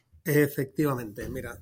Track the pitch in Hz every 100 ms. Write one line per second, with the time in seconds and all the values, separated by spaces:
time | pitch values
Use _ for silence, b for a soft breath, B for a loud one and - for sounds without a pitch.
0 | _ - - 147 143 147 135 - 151 123
1 | 113 101 113 131 123 117